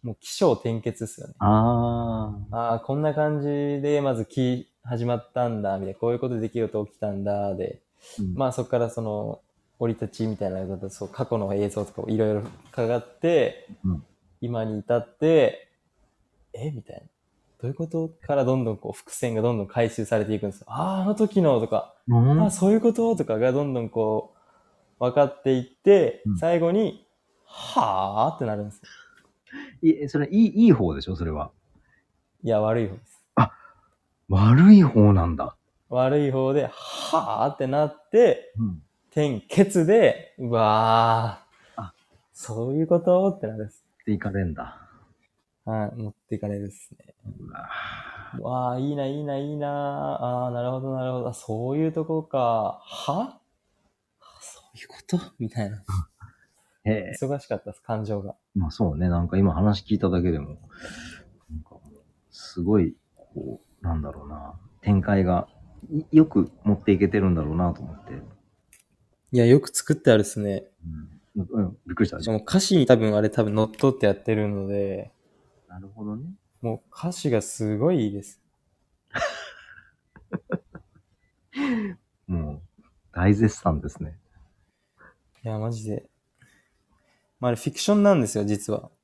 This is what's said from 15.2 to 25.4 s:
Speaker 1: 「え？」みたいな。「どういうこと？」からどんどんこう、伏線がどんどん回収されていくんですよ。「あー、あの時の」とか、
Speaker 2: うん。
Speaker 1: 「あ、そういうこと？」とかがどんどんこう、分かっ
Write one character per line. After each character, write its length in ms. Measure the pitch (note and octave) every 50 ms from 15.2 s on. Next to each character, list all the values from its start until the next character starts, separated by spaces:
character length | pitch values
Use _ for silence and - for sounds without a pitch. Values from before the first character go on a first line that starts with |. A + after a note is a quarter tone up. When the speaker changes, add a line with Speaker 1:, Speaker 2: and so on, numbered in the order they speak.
| D3+ D#3 E3 D#3 C3+ - - - - _ _ _ _ _ _ _ _ _ _ _ _ _ _ _ _ _ _
Speaker 1:
「え？」 180 | - A2+ D#3 D3
み 80 | A#2+
た 120 | - _ -
い 20 |
な。 60 | - - - _ _ _ _ _ _ _ _ _ _
「ど 60 | - B2
う 0 |
い 20 |
う 20 | C#3
こ 100 | - E3
と？」 240 | D#3+ E3 E3 E3 D#3+ D#3+ _ -
か 80 | - D3
ら 100 | C#3+ C3
ど 140 | B2 C3 C3
ん 60 | B2+
ど 100 | A2+ G#2+
ん 40 | G2+
こ 120 | - -
う、 40 | F#2+
伏 200 | - - - -
線 200 | - - A#2+ A2+
が 80 | A2 G#2+
ど 100 | A#2+ A#2+
ん 40 | A2
ど 80 | G2+
ん 20 | F#2+
回 240 | - A#2+ A#2 A2
収 140 | A2+ - A2
さ 120 | - A#2 A2
れ 80 | G#2+
て 80 | G2 G#2+
い 60 | G2+
く 80 | G#2 G2+
ん 20 |
で 80 | F#2+ -
す 40 |
よ。 40 | - -
「あ 320 | A2+ C3+ D#3+ F#3 F#3+ F#3+
ー、 20 | F#3
あ 20 |
の 80 | G3+ G#3+
時 300 | G#3 A3 G#3 G#3 G#3 F3
の」 160 | D#3 C3+ A#2
と 60 | A2 G#2+
か、 260 | A2+ G#2 - - _ _ _ -
Speaker 2:
う 80 | A#2+
ん。 260 | A#2 A#2 C3 D3 D#3 G#3+
Speaker 1:
「あ、 60 | G#3
そ 200 | F3+ - F#3 G3
う 20 |
い 60 | G#3+ A3
う 40 |
こ 100 | G#3+ A#3
と？」 220 | A3+ A#3 A3+ A3+ A3+
と 80 | E3 D#3
か 140 | - A2+ A2
が 140 | A#2 B2+
ど 120 | B2+ C#3 D3
ん 120 | C#3+ C3
ど 60 | B2
ん 80 | A#2 A2
こ 440 | - A#2 A2 G#2+ A2 A2 - - _ _ _ _ _ _ _ _ _ _ _ _ _ _
う、 0 |
分 140 | A#2+ B2+ B2
か 120 | D3 C#3+
っ 180 | C#3 C#3+ -